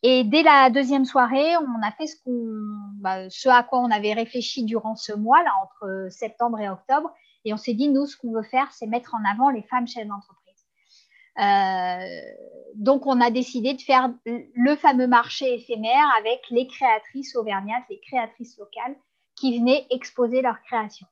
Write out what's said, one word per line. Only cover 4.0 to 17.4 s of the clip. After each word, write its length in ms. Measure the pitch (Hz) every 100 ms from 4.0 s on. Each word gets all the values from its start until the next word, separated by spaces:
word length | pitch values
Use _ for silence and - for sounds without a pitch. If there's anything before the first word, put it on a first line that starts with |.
| 208
réfléchi 500 | 208 226 254 220 -
durant 320 | 220 226 220 220
ce 160 | -
mois-là, 400 | 208 220 277 349 202
entre 440 | 190 _ 202 190 190
septembre 480 | 190 240 - 240 226
et 100 | 208
octobre. 420 | 185 _ 277 320 - _ _ 220
Et 80 |
on 40 | 214
s'est 160 | -
dit, « 160 | 220 285
Nous, 160 | 269 285
ce 100 | -
qu'on 160 | 240
veut 120 | 220
faire, 280 | 214 254 277
c'est 140 | - 214
mettre 300 | 233 240 226
en 100 | 208
avant 200 | 208 269
les 140 | 247
femmes 240 | 208 254 240
chefs 200 | 240 208
d'entreprise. » 580 | 202 - _ _ _ _ _ _ _ _ _ _ -
Euh, 840 | 202 202 190 185 180 180 185 175 64 50 - - - 214
donc, 320 | 208 277 269
on 120 | 254
a 120 | 240
décidé 420 | 233 247 247 226
de 80 | 262
faire 300 | - 262 254 240 -
le 500 | 233 - 240 247 294
fameux 320 | 320 254 254
marché 480 | 240 233 - 269 240
éphémère 580 | - 220 220 254 294 233
avec 220 | 214 254 -
les 160 | 240 254
créatrices 680 | - 262 220 - 269 262
auvergnates, 480 | 247